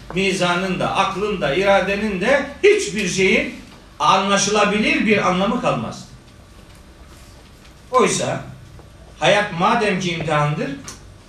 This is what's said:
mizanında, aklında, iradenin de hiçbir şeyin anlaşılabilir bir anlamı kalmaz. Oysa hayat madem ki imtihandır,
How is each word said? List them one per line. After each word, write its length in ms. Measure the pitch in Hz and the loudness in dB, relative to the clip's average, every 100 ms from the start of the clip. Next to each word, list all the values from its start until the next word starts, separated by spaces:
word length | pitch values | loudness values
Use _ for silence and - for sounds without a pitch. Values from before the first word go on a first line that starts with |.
| - | -8
mizanında, 800 | 175 196 175 175 180 190 165 120 165 | -2 0 0 0 0 -2 -2 -2 0
aklında, 600 | 196 180 208 185 139 170 | -2 -2 -4 -2 -2 0
iradenin 640 | 196 196 185 202 214 185 | 4 4 2 -2 -2 -2
de 240 | 220 285 - - | 0 0 0 2
hiçbir 460 | 403 - - 196 180 | 4 4 0 -4 -4
şeyin 460 | 165 190 247 - - - - - - | 0 2 2 -2 -10 -18 -20 -16 -2
anlaşılabilir 1040 | 156 190 202 196 202 208 196 214 277 320 202 | 2 2 2 0 2 2 2 2 0 0 2
bir 220 | 202 185 | 2 2
anlamı 340 | 180 202 247 | 0 0 0
kalmaz. 460 | 151 123 110 - - - - - - - - - - - - - - - - - - - - | -2 -2 -6 -12 -18 -20 -20 -20 -20 -20 -20 -20 -20 -20 -20 -20 -20 -20 -20 -20 -20 -20 0
Oysa 520 | 254 196 - - - - - - - - - - - | 2 2 0 -4 -6 -10 -18 -20 -20 -20 -20 -20 -2
hayat 400 | 160 208 - 165 | 2 2 0 0
madem 400 | 196 208 208 180 | 0 0 0 -2
ki 120 | 175 | -4
imtihandır, 580 | 165 156 151 147 160 277 - - - - - | -6 -2 0 0 -2 -6 -10 -14 -18 -20 -20